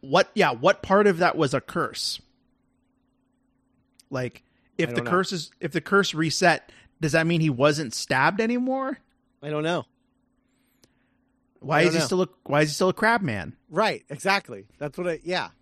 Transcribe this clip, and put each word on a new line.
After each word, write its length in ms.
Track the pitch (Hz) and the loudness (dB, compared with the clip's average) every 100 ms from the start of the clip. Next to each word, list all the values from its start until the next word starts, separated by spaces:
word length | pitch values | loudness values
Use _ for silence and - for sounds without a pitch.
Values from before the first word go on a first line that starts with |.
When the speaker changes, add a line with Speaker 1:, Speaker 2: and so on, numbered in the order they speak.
Speaker 1:
what, 300 | 139 151 - | 2 2 2
yeah, 160 | - 160 | 2 0
what 320 | 120 147 196 | 2 2 2
part 240 | - 196 208 | 2 4 4
of 120 | 170 | 4
that 180 | 175 - | 2 2
was 180 | 147 | 0
a 60 | 131 | 0
curse? 600 | - 180 135 - - - _ _ _ _ _ _ _ _ _ _ _ _ _ _ _ _ _ _ _ | -4 -6 -6 -6 -8 -8 _ _ _ _ _ _ _ _ _ _ _ _ _ _ _ _ _ _ _
Like, 320 | 131 123 - _ _ _ - | -6 -6 -10 _ _ _ -4
if 100 | 165 | -2
Speaker 2:
I 40 | |
Speaker 1:
the 40 | 120 | -2
Speaker 2:
don't 80 | 120 | 0
know. 40 | |
Speaker 1:
curse 220 | 175 185 | 0 0
is, 180 | 185 151 _ | -6 -10 _
if 120 | 170 | -6
the 80 | 160 | -6
curse 340 | - 202 190 | 0 2 2
reset, 560 | 156 160 - 175 156 - - _ _ | -2 -2 2 2 2 -4 -20 _ _
does 120 | 160 | 0
that 140 | 160 160 | 2 2
mean 140 | 170 | 2
he 100 | 160 | 0
wasn't 440 | 123 143 147 143 | 2 2 2 -4
stabbed 460 | - - 131 143 196 | -8 -2 2 2 2
anymore? 580 | 226 247 254 262 269 277 _ _ _ _ | -2 0 -2 -4 -6 -10 _ _ _ _
Speaker 2:
I 80 | 143 | -8
don't 120 | 151 | -4
know. 220 | 156 170 - _ _ _ _ _ _ _ _ _ _ _ _ _ _ _ _ _ | -2 -4 -6 _ _ _ _ _ _ _ _ _ _ _ _ _ _ _ _ _
Speaker 1:
Why 180 | 135 151 | -2 2
Speaker 2:
I 20 | |
Speaker 1:
is 40 | 175 | 2
Speaker 2:
don't 60 | |
Speaker 1:
he 40 | 160 | 2
Speaker 2:
know. 40 | 143 | 0
Speaker 1:
still 160 | 185 | 0
a, 60 | 185 _ | -2 _
why 180 | - 143 | -2 0
is 80 | 156 | 0
he 40 | |
still 140 | 147 185 | 2 0
a 40 | |
crab 280 | - 220 233 | 2 0 0
man? 320 | 185 107 78 - _ | -2 -4 -8 -14 _
Speaker 2:
Right, 340 | 160 214 127 _ | -2 -2 -2 _
exactly. 580 | 139 190 196 - 110 98 _ | -8 -2 -2 -2 -18 -18 _
That's 200 | 147 139 | -10 -6
what 80 | 180 | -6
I, 140 | 160 | -6
yeah. 280 | 160 180 101 _ | -6 -6 -6 _